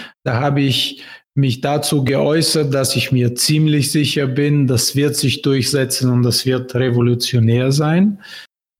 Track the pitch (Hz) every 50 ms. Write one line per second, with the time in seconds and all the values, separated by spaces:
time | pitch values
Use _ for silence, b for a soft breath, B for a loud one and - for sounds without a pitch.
0 | B B B _ _ - 123 113 135 143 139 143 139 135 123 - - - - B
1 | B B B B B _ _ 143 139 131 120 127 - 143 143 151 - - 170 147
2 | 135 127 139 139 143 143 151 165 156 - - 165 151 143 135 139 131 123 - -
3 | - - 131 127 123 117 120 - - - 156 156 156 156 151 147 131 - - 156
4 | 147 143 - 151 139 131 127 139 143 147 151 147 139 123 131 117 - - - 135
5 | 143 147 143 - - 131 110 - - 143 139 135 117 - 143 139 131 131 - -
6 | 131 127 123 123 123 123 113 - - 131 127 127 127 127 - 123 131 127 120 123
7 | 120 120 120 120 - - - 123 113 113 117 120 127 135 139 143 156 151 160 175
8 | 196 214 202 B B B B B B B _ _ _ _ _ -